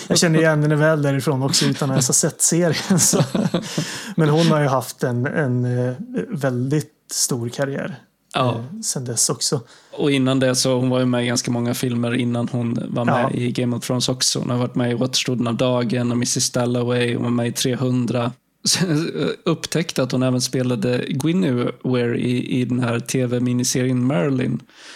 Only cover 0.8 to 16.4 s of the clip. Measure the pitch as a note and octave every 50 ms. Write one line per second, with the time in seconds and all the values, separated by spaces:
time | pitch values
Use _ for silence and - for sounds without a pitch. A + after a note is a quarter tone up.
0.8 | D3+ D#3+ D#3+ D#3 C#3+ C#3+ C#3 C3+ B2 D#3+ C#3+ B2+ C3+ C3+ - - D3+ C#3+ C#3 -
1.8 | D3+ C3+ C3+ C3 B2+ - - - - D#3+ - - - - F3 E3 F3 E3+ D3 -
2.8 | - - G3 E3 - - - G3 D#3 - - - - - - - - - - -
3.8 | - - - - - - G3+ - D#3 D3 D3 D#3+ E3+ E3 D#3 D3+ D3 C#3 C3+ C3
4.8 | A#2+ - - - - C3+ A#2+ A#2+ B2 C#3+ - - D3+ B2+ B2 B2 B2 B2 B2 B2
5.8 | B2 B2 B2+ C3 A3 B3+ B3 - - - A#3 D3+ C3+ C3+ B2+ A#2+ B2+ C3 D3 D#3
6.8 | - - _ _ _ - - - - - D3 A#2+ A#2 A#2+ A#2+ - C#3 C#3 C#3 -
7.8 | - - C#3+ - - _ _ _ _ _ - - C3 B2 A2+ A2+ A#2+ C3 F3+ A3
8.8 | A3+ - - D3 B2+ B2+ A#2 A2 - - D3 - - - - C3+ A#2+ - - -
9.8 | - _ - - - D3 C#3+ C3+ C3 C3 C3+ C3+ C3 B2+ B2+ B2+ - C3 C3 B2
10.8 | B2+ C3 B2+ B2+ B2+ B2+ B2 B2 A#2+ A#2+ A#2+ A#2+ - - B2 A#2+ A#2+ A#2+ B2 -
11.8 | - C3 A#2+ A#2 A#2+ A#2+ A#2 B2+ B2 A#2+ A#2+ A#2+ A#2+ G#2+ - A#2+ A#2 A#2 A#2 A2+
12.8 | - - - A#2+ A#2+ B2 C3+ B2 A#2+ C3+ - - B2 B2 A#2 - B2 B2 A#2+ A#2
13.8 | - - C3 B2 A#2 - B2+ B2+ - - - A#2 - - B2 B2 B2 B2 - -
14.8 | B2 A#2+ A#2+ G#2+ B2 B2+ C3 - - - B2+ A2+ A#2+ A#2 A#2 G#2 C3 B2+ B2+ B2
15.8 | B2 A2+ C3 B2 A#2+ A#2+ A#2+ A#2+ A2+ - - C3+